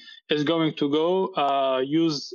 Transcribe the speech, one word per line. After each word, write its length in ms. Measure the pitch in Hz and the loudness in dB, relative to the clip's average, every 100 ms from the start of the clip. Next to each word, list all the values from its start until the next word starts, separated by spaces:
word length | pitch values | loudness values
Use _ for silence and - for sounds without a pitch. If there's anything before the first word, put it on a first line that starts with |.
| - - - | -20 -12 -4
is 140 | 151 | -2
going 300 | 147 165 160 147 | 0 2 0 0
to 140 | 147 | 0
go, 380 | 147 165 185 190 | 2 2 0 -2
uh, 460 | 170 139 139 135 131 | -2 0 2 0 0
use, 500 | 135 156 165 147 - | 0 0 0 -2 -8